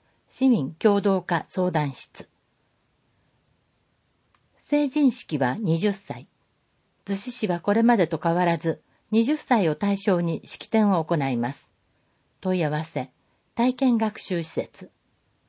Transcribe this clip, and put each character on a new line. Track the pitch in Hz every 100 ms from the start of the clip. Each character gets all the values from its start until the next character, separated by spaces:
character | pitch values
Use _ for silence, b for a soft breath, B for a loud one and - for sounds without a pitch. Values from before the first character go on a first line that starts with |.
| _ _ _
市 | - 262
民 | 220 131
共 | 160 214 202
同 | 202 190
化 | 175 170 -
相 | - 180
談 | 156 147
室。 | 131 - - - _ _ _ _ _ _ _ _ _ _ _ _ _ _ _ _ _ _ _ _ _ _ _
成 | - 294 294
人 | 302 277
式 | - - 143
は | 123 170
二 | 202 165
十 | 202
歳。 | 196 - 120 - _ _ _ _ _ _ _ -
逗 | 196
子 | 254
市 | - 190
は | 170
こ | - 208
れ |
ま | 233 226
で | 165
と | 160
変 | 170
わ | 170 175
ら | 170
ず、 | 165 160 _ _ _
二 | 214
十 | 226 302
歳 | - 233 170
を | 151
対 | 202 196
象 | 208 175
に | 170 165 -
式 | - -
典 | 220 208
を | 185 160
行 | 165
い | 135 120
ま | 120
す。 | - - _ _ _ _ _ _ _
問 | 185 185
い |
合 | 156
わ | 151
せ、 | 160 139 127 _ _ _ _
体 | - 254 254
験 | 269 233
学 | 214 208
習 | - 175
施 | 165
設。 | - - - - _ _ _ _ _